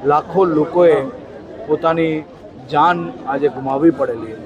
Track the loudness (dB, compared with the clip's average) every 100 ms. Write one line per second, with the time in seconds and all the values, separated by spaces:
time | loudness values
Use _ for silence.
0 | 2 0 2 0 2 2 0 4 4 4
1 | 0 -10 -16 -18 -18 -16 -4 0 0 0
2 | 0 -2 -8 -18 -20 -20 -4 2 2 2
3 | -4 -10 -6 0 0 -2 -4 2 2 2
4 | -2 -4 -8 -14